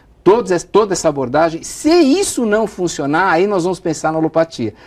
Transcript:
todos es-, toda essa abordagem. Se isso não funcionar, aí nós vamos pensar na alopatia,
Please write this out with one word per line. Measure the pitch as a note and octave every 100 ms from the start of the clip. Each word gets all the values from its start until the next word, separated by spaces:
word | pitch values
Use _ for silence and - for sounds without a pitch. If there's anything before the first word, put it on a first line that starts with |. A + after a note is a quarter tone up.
| _ _
todos | - A3 F#3+
es-, | F3
toda | - G3 G#3+
essa | F3 E3
abordagem. | C#3 B2+ C#3+ E3 D#3+
Se | - - D4+
isso | F4 C#4+ E4 G4 - A#3
não | G#3 G#3
funcionar, | - F3 - C#3+ D#3 F#3+
aí | E3 G3
nós | G3+
vamos | E3+ F3+
pensar | E3+ D#3 D#3
na | D#3+
alopatia, | D#3 D#3 E3 - A2+ -